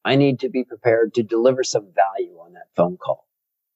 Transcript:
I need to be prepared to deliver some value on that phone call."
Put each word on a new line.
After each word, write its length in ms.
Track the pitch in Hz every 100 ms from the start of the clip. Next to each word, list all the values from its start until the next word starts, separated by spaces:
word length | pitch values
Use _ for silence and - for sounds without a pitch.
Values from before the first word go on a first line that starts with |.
| 107
I 100 | 135
need 240 | 143 127
to 80 | 127
be 140 | 127
prepared 500 | 123 113 120 113 110 120
to 80 |
deliver 400 | 104 113 127 131
some 280 | 120 113 101
value 440 | 87 98 95 87 87
on 160 | -
that 140 | 87 - -
phone 220 | 87 90
call." 300 | - - _ _ _ _ _